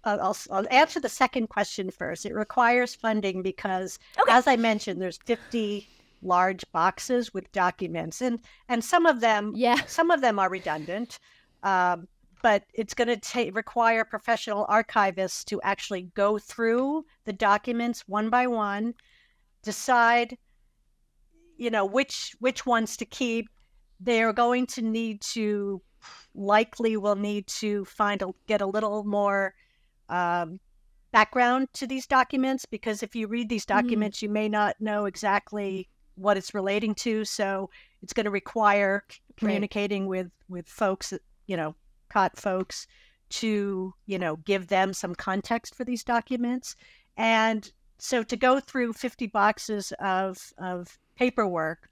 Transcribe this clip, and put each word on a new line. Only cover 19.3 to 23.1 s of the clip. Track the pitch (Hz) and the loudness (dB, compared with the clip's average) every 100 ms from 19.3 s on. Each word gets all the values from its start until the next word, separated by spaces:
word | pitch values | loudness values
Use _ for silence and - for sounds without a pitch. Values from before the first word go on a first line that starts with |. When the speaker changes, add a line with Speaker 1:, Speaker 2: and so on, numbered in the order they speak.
| _ _ _ | _ _ _
Speaker 1:
decide, | - 202 - 247 233 240 240 247 _ _ _ _ _ _ _ _ _ _ _ - | -10 -6 2 4 6 4 0 -8 _ _ _ _ _ _ _ _ _ _ _ -8
you | 240 | -2
know, | 220 | 0
which, | 196 226 269 - - - | 2 2 0 -4 -10 -2
which | 247 254 - | -2 -2 0
ones | 233 220 - | 2 0 -6
to | |
keep. | 233 | -10